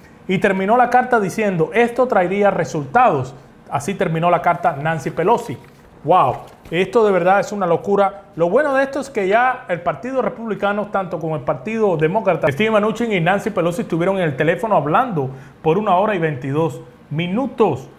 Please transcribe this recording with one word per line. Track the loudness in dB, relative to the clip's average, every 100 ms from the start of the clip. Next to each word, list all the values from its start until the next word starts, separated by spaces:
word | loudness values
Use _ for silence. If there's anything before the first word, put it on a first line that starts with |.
| -20 -12 -4
Y | 0
terminó | 0 0 2 2
la | 4
carta | 2 2 0
diciendo: | 0 -2 -2 0 0
"Esto | 0 0 0 0
traería | 2 2 2 2
resultados". | 0 -2 -4 -2 2 4 2 -4 -10 -20 -20 -8
Así | -6 -4 -4
terminó | -2 0 2
la | 2
carta | 2 0 0 -2
Nancy | -2 -4 -4
Pelosi. | -2 2 0 -2 -12 -16 -20 -20 -6 2
Wow, | 4 4 0 -8 -20 -6
esto | -2 0 2 4
de |
verdad | 4 4 2
es | 0
una | -2 0
locura. | 0 2 2 2 -2 -12 -2
Lo | 2
bueno | 2 2 0
de |
esto | 0 -4
es | -6
que | -4 2
ya | 2 2 -2 -6
el | -4
Partido | -4 -4 -4 -4
Republicano, | -2 -4 -8 -4 -2 -2 -4
tanto | -4 -4 -6
como | -6 -4
el |
Partido | -4 -4 -4 0 0 2
Demócrata, | 0 0 0 2 2
Steve | 2 2 2
Mnuchin | 2 0 -2
y | 0
Nancy | 2 0 0
Pelosi | -2 -2 -2
estuvieron | -4 -2 0 0
en |
el | 0 0
teléfono | 0 0 0 0
hablando | 2 2 0 -2 -4 -8 -18 -4
por | 0 0
una | 2 2
hora | 2
y | 0
veintidós | -2 -4 -4 -2 -2 -4 -16 -20 -8
minutos. | -6 -4 -2 -2 0 0 0 -8